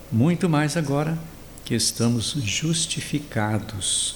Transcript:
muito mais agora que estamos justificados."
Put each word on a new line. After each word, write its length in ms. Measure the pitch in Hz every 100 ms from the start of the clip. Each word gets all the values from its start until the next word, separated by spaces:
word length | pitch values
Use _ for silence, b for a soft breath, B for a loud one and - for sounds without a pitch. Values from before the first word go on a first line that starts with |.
| -
muito 380 | 113 151 170 180
mais 280 | 147 151 170
agora 400 | 139 143 156 165 - - - -
que 80 | -
estamos 640 | 120 - - 117 120 - 147
justificados." 1700 | 107 - 156 160 - 151 - 147 - 113 107 107 - 101 - - -